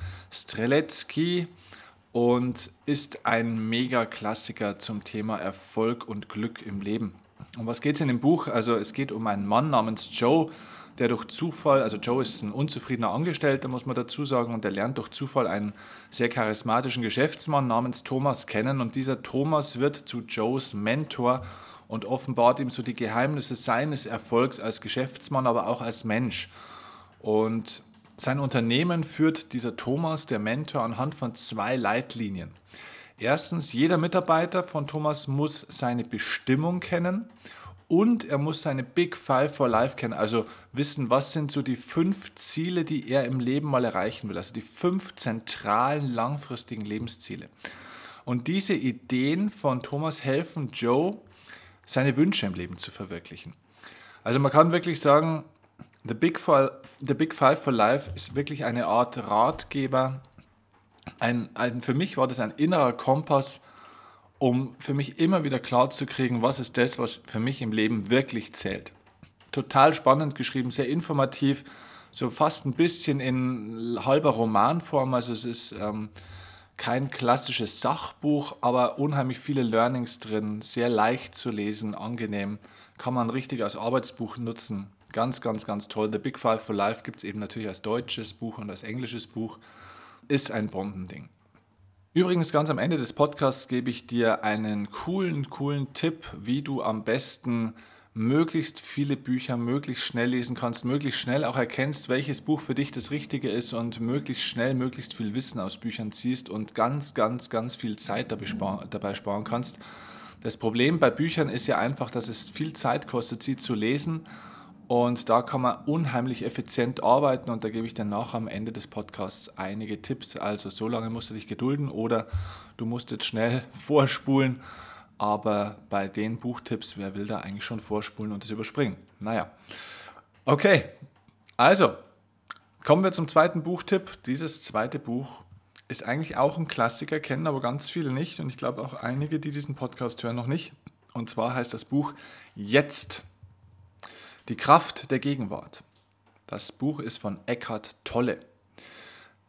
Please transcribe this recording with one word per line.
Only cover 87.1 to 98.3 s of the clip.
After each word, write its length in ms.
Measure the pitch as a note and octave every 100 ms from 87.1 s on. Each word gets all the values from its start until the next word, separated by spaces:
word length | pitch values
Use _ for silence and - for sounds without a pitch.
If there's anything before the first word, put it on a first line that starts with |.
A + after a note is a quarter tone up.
| -
eben 160 | G#2 G#2
natürlich 300 | G2+ A#2+ G#2+
als 120 | F#2
deutsches 520 | G#2+ A#2 A#2+ - G#2
Buch 240 | - A2+ G#2+
und 120 | G2+
als 140 | F#2+
englisches 440 | - A#2+ B2 A#2 -
Buch. 320 | A2+ A2 - - - - - - - -
Ist 240 | C#3 -
ein 160 | A2 G#2+
Bombending. 640 | F#2+ G2+ F#2 F2+ D#2+ - _ _ _ _ _ _ _ _
Übrigens, 380 | E3 F3+ F3 D#3
ganz 180 | D3+ D3+
am 80 | C3
Ende 200 | C3+ D#3
des 160 | A#2
Podcasts 560 | - D3 - C3+ B2+ -
gebe 200 | B2 B2
ich 180 | A#2 -
dir 360 | A#2+ A2+ G#2+
einen 480 | G#2+ G#2+ A2 G#2 G2+
coolen, 580 | - - F#3+ F3+ D3 C3+
coolen 440 | - C#3+ C#3+ C3+
Tipp, 320 | - E3 D#3+ - B2+
wie 240 | G#2+ C3+
du 220 | C#3 C3+
am 220 | G#2+ A2 G#2+
besten 680 | B2+ C3 - B2+ A#2 A2+ - - - _
möglichst 640 | A2 A2+